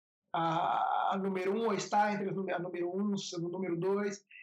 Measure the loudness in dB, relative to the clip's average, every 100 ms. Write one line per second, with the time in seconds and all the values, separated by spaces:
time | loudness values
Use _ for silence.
0 | _ _ _ -2 0 2 2 2 2 2
1 | 0 0 0 0 0 0 0 -2 0 2
2 | 2 0 -2 -4 -4 -2 0 2 2 0
3 | 0 -2 -4 -4 -4 -2 -2 0 2 2
4 | 0 -4 -14 -20